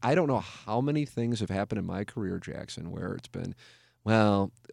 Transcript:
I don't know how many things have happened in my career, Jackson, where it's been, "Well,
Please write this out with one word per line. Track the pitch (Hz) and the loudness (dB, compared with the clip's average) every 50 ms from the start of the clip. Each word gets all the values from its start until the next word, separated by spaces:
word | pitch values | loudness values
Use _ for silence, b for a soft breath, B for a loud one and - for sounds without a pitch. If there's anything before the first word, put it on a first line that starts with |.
| - | 0
I | 117 143 | 2 4
don't | 175 175 147 | 4 4 4
know | 131 107 | 2 0
how | 87 - - - - 101 107 120 | 0 -4 -12 -14 -8 -2 0 0
many | 131 143 147 151 147 | 2 2 2 0 0
things | - - - 117 117 120 107 | -2 -2 -2 0 0 0 0
have | 107 92 | 0 0
happened | 92 95 104 - 113 104 | 0 0 0 0 -2 -2
in | 92 87 | -2 -2
my | 90 92 104 | -4 -4 -4
career, | - - - 104 92 92 90 | -6 -4 -4 -4 -2 -2 -4
Jackson, | - - - - - - - - 82 85 | -6 -8 -10 -10 -8 -10 -10 -10 -10 -8
where | 90 90 87 92 98 | -8 -6 -4 -4 -6
it's | - - - | -6 -8 -10
been, | - 95 87 92 95 b b b b b b b b b - | -8 -8 -6 -6 -8 b b b b b b b b b 0
"Well, | 110 110 110 107 104 101 98 98 98 - _ _ - | 4 6 6 6 6 6 4 2 0 -2 _ _ 2